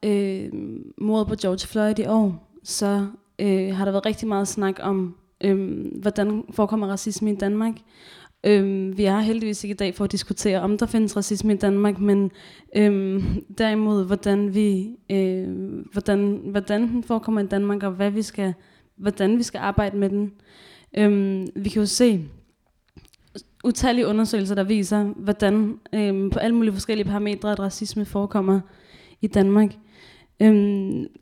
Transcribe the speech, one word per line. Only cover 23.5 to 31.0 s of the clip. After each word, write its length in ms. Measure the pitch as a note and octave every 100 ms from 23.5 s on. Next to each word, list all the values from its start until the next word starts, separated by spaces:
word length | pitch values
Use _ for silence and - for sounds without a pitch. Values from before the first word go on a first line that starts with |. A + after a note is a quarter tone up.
| _
utallige 440 | B3 A3+ A#3+ A#3+ G#3+
undersøgelser, 480 | G#3+ G#3+ A3 G3 G3+
der 80 |
viser, 400 | G3 G#3+ F#3 G#3
hvordan, 760 | G3+ - G3 G#3 G3+ G#3+ G#3+ - -
øhm, 360 | G#3+ G3+ F#3+ G3
på 100 | -
alle 160 | A3+ A#3
mulige 180 | A3
forskellige 340 | F#3+ - G#3+ G3
parametre, 440 | G3+ G#3 G3 G#3
at 80 | G3+
racisme 460 | G3 - G#3 G#3+ G3+
forekommer 540 | G3 G3+ G#3 F#3+ G3 F#3 - - - - -
i 60 | G#3+
Danmark. 480 | G3+ G3 G#3 G#3 - - - - - _ -
Øhm, 680 | G#3+ G#3 G3+ G3 F#3+ -